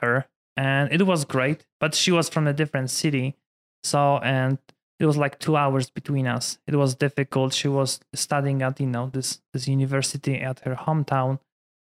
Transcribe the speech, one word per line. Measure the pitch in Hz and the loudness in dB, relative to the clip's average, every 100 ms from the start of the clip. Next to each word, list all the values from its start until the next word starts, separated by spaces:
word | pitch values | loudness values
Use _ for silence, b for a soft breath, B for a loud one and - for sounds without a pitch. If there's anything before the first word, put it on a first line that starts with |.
her, | 120 123 - _ _ - | 0 0 -2 _ _ -2
and | 135 139 143 | 0 2 2
it | 165 190 | 2 2
was | 170 | 2
great, | 143 135 131 156 _ - | 0 0 0 -2 _ -4
but | 160 | -2
she | - - | 0 2
was | 170 160 | 2 2
from | 165 151 | 0 0
a | |
different | 143 151 139 127 | 0 -2 -2 -4
city. | - 160 135 131 - _ _ _ _ | -2 0 0 -2 -6 _ _ _ _
So, | - 143 143 139 | -2 2 4 2
and | 123 131 131 135 _ _ _ - | 2 2 2 -2 _ _ _ 0
it | 160 | 2
was, | 147 | 2
like, | 143 - | 0 -2
two | - 151 | 0 2
hours | 143 135 131 | 2 0 -2
between | - - 143 127 | -6 -4 -2 0
us. | 117 - - - | -2 -6 -8 -2
It | 147 | 2
was | 135 | 2
difficult. | 127 143 - 135 135 131 | 2 -2 0 -2 0 0
She | - 143 | 0 0
was | 139 131 - _ | 0 0 -4 _
studying | - - 143 139 139 | -8 -2 0 0 0
at, | 131 131 | -2 -2
you | 135 | -2
know, | 120 127 | -2 -4
this, | 131 127 - _ | -6 -6 -8 _
this | 131 127 | -6 -2
university | 135 135 139 135 143 - 135 | 0 0 0 -2 -4 -4 -4
at | 131 131 | -4 -6
her | 131 127 | -6 -6
hometown. | - 156 143 139 131 135 _ _ _ _ _ | -2 0 2 2 2 -2 _ _ _ _ _